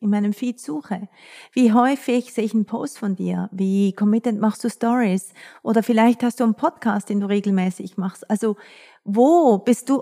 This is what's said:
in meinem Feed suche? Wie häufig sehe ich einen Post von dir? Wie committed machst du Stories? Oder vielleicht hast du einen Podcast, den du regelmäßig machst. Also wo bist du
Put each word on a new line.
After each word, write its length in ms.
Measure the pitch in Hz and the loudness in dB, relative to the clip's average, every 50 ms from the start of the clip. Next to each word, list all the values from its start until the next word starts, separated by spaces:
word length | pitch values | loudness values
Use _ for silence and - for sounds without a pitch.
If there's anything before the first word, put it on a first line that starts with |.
in 80 | 220 202 | -2 -2
meinem 240 | 202 208 202 208 | 0 0 0 -2
Feed 260 | 208 - - 247 240 - | -4 -4 -6 -8 -8 -8
suche? 520 | - - 302 302 285 - 202 180 202 - _ _ - - - - - - | -10 -10 -10 -10 -8 -8 -10 -10 -10 -14 _ _ -20 -20 -20 -20 -18 -6
Wie 220 | - 254 254 226 214 | 0 2 4 4 6
häufig 580 | 240 247 262 285 277 - - 240 247 240 - | 4 4 4 2 -2 -2 -2 -2 -2 -2 -4
sehe 120 | - - 214 | -6 -6 -4
ich 100 | 220 214 | -2 -2
einen 100 | 226 202 | -2 -2
Post 340 | - - 226 - 285 - - | -4 -6 -8 -8 -10 -10 -8
von 160 | - 202 190 | -6 -6 -4
dir? 360 | 180 185 180 180 180 180 208 | -4 -4 -4 -4 -4 -6 -6
Wie 400 | - 190 190 190 190 196 202 196 | -6 -4 -2 0 0 0 0 0
committed 480 | 185 - 208 208 214 226 226 247 220 208 | 0 0 0 0 0 0 0 -2 -2 -2
machst 240 | 220 220 208 - - | -2 -2 -2 -2 -6
du 60 | 233 | -8
Stories? 640 | - - - 233 233 254 240 202 185 190 - - - - - - - _ | -6 -4 -2 -2 0 0 0 0 0 -2 -4 -8 -20 -20 -20 -20 -20 _
Oder 200 | - - 220 226 | -4 -2 0 0
vielleicht 400 | 214 - 240 220 220 240 240 - | 2 2 2 4 4 4 4 2
hast 180 | 247 240 226 - | 0 -4 -2 0
du 40 | 247 | 0
einen 100 | 226 214 | 0 0
Podcast, 560 | - - 330 - - - 233 202 208 - - | 0 -2 -4 -4 -2 -4 -2 -2 -2 -4 -4
den 100 | 208 202 | -4 -4
du 80 | 202 196 | -2 -2
regelmäßig 680 | 202 208 196 202 196 190 180 185 180 - 196 190 - - | -2 -2 0 0 0 0 0 -2 -4 -6 -10 -12 -10 -8
machst. 320 | 180 185 - - - - | -8 -8 -10 -10 -6 -4
Also 260 | 214 208 - 220 202 - - - - - - - _ _ _ | -4 -2 -2 -4 -4 -6 -10 -20 -20 -20 -20 -20 _ _ _
wo 540 | 208 196 220 247 285 330 349 330 262 214 190 | -2 2 4 4 6 6 6 6 4 4 4
bist 320 | - - 240 - - - | 2 0 0 0 0 -2
du 100 | 269 262 | -2 0